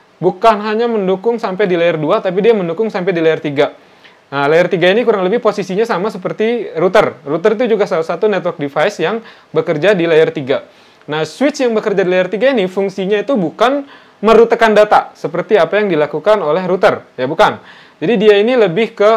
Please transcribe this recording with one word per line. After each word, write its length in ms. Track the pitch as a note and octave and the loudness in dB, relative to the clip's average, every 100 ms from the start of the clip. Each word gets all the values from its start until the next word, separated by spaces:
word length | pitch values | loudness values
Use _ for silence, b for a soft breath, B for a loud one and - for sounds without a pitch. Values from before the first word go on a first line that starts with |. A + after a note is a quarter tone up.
| b _ | b _
bukan 480 | E3+ F#3 A3+ G#3 | -4 2 2 2
hanya 240 | G#3+ G#3+ A#3+ | -2 -2 -2
mendukung 480 | A3 F#3 F#3+ A3+ A#3 | -2 -2 -2 -2 -4
sampai 320 | A3 F#3+ G#3 | -4 -2 0
di 80 | F3 | 2
layer 240 | E3+ E3 | 0 0
dua, 240 | D3+ G#3+ | 0 -2
tapi 160 | G3 F3+ | -2 0
dia 160 | G#3 A3 | 2 2
mendukung 320 | F3 E3 A3 | -2 -4 -4
sampai 240 | G3+ F3+ | -4 -4
di 80 | E3 | 0
layer 240 | D#3+ D#3 | 0 0
tiga. 320 | D#3 C#3 C#3 - b b b b _ | -2 -2 -2 -4 b b b b _
Nah, 160 | C#3 C#3+ | -4 2
layer 240 | D#3+ F3+ | 2 2
tiga 160 | F#3 F3+ | 2 2
ini 160 | G#3 | 2
kurang 240 | A3+ G#3+ F3+ | 0 0 -2
lebih 160 | A#3 | 0
posisinya 400 | A3 G3+ F#3 F#3 | -2 -2 -4 -4
sama 240 | A3+ F#3 G#3 | -2 -4 -4
seperti 640 | G#3 F3+ E3 A3 A#3+ F#3 D#3+ | -6 -8 -4 -2 -2 -6 -2
router. 400 | F3+ G#3+ C#3 - C#3 | 2 2 2 -2 -6
Router 320 | D#3+ G3+ G#3 | -2 0 0
itu 160 | A#3+ G#3 | 0 0
juga 80 | |
salah 240 | F#3+ F3 E3 | 0 -2 -4
satu 240 | F3 G#3+ | -2 -2
network 240 | F#3 F3 E3 | 0 -4 -6
device 480 | C#3+ D#3 F3 G3+ | -6 -2 -2 -2
yang 160 | E3 A3+ A3 B B | -4 -4 -10 B B
bekerja 400 | D3+ D#3+ D#3 F3+ | -4 -2 0 2
di 160 | G3+ E3+ | 2 2
layer 240 | D#3 D#3+ | 2 2
tiga. 400 | D#3+ C3 C3 - b b b - | -2 -4 -4 -6 b b b -10
Nah, 160 | D3+ D#3 | -6 -6
switch 320 | - C#4 C#4+ | -2 -2 0
yang 160 | B3 A3 | -2 -2
bekerja 320 | - F3+ F3+ | -2 -2 0
di 20 | F#3 | 0
layer 160 | F3+ | -2
tiga 160 | G3+ B3+ | 0 0
ini 160 | B3+ | 0
fungsinya 560 | F#3 F#3 G3 F#3+ F#3+ G#3 | -2 -2 -4 -4 -4 -2
itu 160 | G#3 C4+ | -2 -2
bukan 480 | E3 - A#3 C#4+ C#4 B B B | -2 0 0 0 -6 B B B
merutekan 480 | G#3 A3 A#3 A#3 A3+ | 4 4 4 4 4
data 400 | G#3+ G#3+ F3+ - - | 4 4 2 0 -8
seperti 400 | D#3 F3 F3+ G#3 | -8 -6 0 2
apa 240 | D#3+ G3 | 2 0
yang 80 | G#3 | 0
dilakukan 480 | D#3+ D3 D3+ G#3 G#3+ | 0 -2 -2 0 0
oleh 240 | D#3 E3 | 0 -2
router, 400 | F#3 F#3 G3+ A#2+ - - | -2 2 2 0 -6 -6
ya 80 | B2+ | -4
bukan. 320 | E3 F#3+ G#2+ B B B _ | 2 0 0 B B B _
Jadi 160 | D#3+ A3+ | -2 2
dia 240 | G#3+ G3+ | 4 4
ini 160 | A3 B3+ | 2 2
lebih 400 | G3+ E3 A3 - | 2 0 -4 0
ke 160 | G#3 | 2